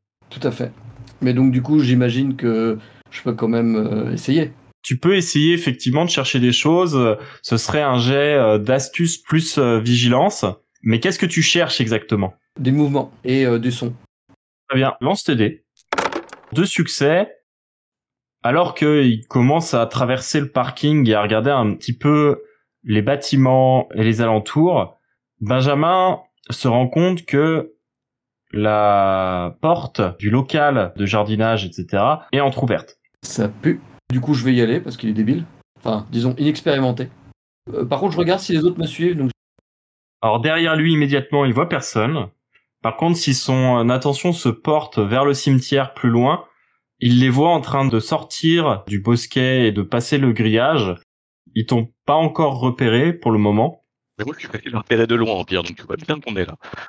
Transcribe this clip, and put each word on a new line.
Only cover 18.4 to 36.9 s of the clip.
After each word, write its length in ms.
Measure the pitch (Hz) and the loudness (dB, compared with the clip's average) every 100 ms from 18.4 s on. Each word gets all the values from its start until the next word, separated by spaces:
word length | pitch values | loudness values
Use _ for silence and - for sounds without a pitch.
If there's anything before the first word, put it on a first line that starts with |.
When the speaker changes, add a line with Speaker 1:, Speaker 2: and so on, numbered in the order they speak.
Speaker 2:
Alors 320 | 120 156 175 - | -2 0 0 0
qu'il 520 | 151 151 131 110 - | 2 4 4 2 -2
commence 460 | 131 127 160 165 | 2 4 2 0
à 120 | 120 117 | 0 0
traverser 520 | 127 123 127 - 156 | -2 -2 -2 -2 -4
le 100 | 135 | -2
parking 520 | 135 127 - 147 151 117 | -2 -4 -2 0 2 4
et 60 | 107 | 2
à 60 | |
regarder 300 | 104 110 131 | 2 0 2
un 220 | 135 107 | 2 0
petit 240 | 95 - 117 | -2 -6 -2
peu 440 | 147 151 147 - - _ _ _ - | 2 4 2 0 -6 _ _ _ -2
les 160 | 107 | 0
bâtiments 880 | 107 139 - 135 131 131 131 131 - | 0 -2 0 2 4 4 4 2 0
et 120 | 107 110 | -2 0
les 160 | 110 | 0
alentours, 760 | 113 110 104 151 175 147 87 - _ _ _ - | 0 0 0 0 2 2 -2 -8 _ _ _ -10
Benjamin 800 | 107 127 139 143 165 185 185 - - _ - | -2 0 2 2 2 2 0 -2 -8 _ -12
se 200 | - 127 | -4 0
rend 180 | 120 123 | 0 0
compte 380 | 160 180 170 - | 0 0 -2 -2
que 480 | 139 156 160 - _ _ _ _ _ _ _ _ | 0 2 0 -6 _ _ _ _ _ _ _ _
la 1040 | 104 107 107 104 101 98 95 92 90 87 - | -2 0 2 4 4 2 0 -2 -4 -6 -4
porte 420 | 156 - 131 - 92 90 | -2 -2 -2 -4 -4 -4
du 120 | 101 | -2
local 640 | 123 135 156 147 131 90 - | 0 0 0 2 0 -2 -4
de 100 | 98 | -2
jardinage, 600 | 107 107 107 113 110 92 | 0 0 0 0 0 -4
et 80 | |
cetera, 520 | - 87 98 120 156 - | -10 -6 0 0 0 -2
est 80 | 139 | -2
entr'ouverte. 640 | 139 - 123 95 - _ _ _ | -2 -2 -2 -2 -6 _ _ _
Speaker 1:
Ça 280 | - - 104 | -10 -4 -4
pue. 320 | - 160 - - - - | -2 -2 -2 -6 -16 -6
Du 120 | 127 | -4
coup, 120 | 123 | 0
je 120 | 131 127 | 0 2
vais 80 | |
y 80 | 120 | 2
aller 180 | 113 156 | 2 0
parce 160 | 113 117 | -4 -6
qu'il 140 | 110 | -4
est 40 | |
débile. 300 | 107 110 160 165 - _ _ | 0 0 -2 -4 -16 _ _
Enfin, 280 | 113 107 107 | -6 -6 -4
disons, 220 | 117 127 123 | -2 -2 0
inexpérimenté. 720 | 147 151 170 139 131 | -2 -2 -2 0 0